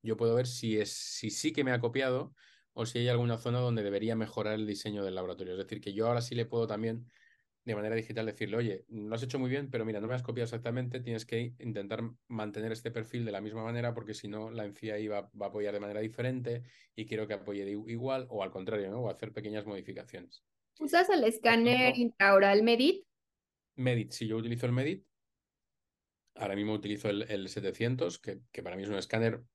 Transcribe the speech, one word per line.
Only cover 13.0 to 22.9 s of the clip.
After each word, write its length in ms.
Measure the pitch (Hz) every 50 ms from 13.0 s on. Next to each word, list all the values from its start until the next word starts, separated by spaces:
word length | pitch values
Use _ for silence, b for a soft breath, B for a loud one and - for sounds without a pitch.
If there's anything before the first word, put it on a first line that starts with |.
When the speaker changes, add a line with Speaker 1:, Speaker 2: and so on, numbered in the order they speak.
| 110 - - 120 117
Speaker 1:
de 60 | 110
la 100 | 101 98
misma 220 | 104 107 107 113
manera 320 | 110 113 120 120 120 120 117
porque 200 | 117 107 107 107
si 120 | - -
no 240 | 101 104 107 110 113
la 140 | 113 113 104
encia 300 | 104 101 - - 110 107
ahí 120 | 104 107
va, 240 | 107 104 101 101 - _ 104
va 60 | 101
a 20 | 98
apoyar 220 | 98 104 104 104
de 60 | 101 104
manera 220 | 104 101 104 107
diferente 640 | 110 110 117 - 123 127 127 127 123 117 120 120 123 b b b b b _
y 100 | - 107
quiero 220 | 107 113 107 107 101
que 60 | 107
apoye 300 | 98 98 104 101 101 98
de 80 | 98
i-, 200 | 104 104 110 113
igual 340 | 117 117 123 135 131 131 127 123
o 120 | - 104
al 80 | 95 95
contrario, 400 | - 95 92 98 107 104 98 95
¿no? 120 | 101 123
O 80 | 123 104
hacer 220 | 95 - - 104
pequeñas 340 | - 110 104 104 107 107 101
modificaciones". 760 | 107 101 95 95 - 127 - - - - 92 - - - - _ _ _ _ _ _ _ _
Speaker 2:
¿Usas 280 | 311 277 - 339 370 370
el 120 | 403 320
escáner 540 | 233 220 233 - - 233 226 226 233 240 240
Speaker 1:
Por 60 | 254
ejemplo, 200 | 254 247 254 247
Speaker 2:
intraoral 600 | 240 233 - _ 196 196 196 190 196 202 202 208 220
Medit? 420 | 233 233 233 262 320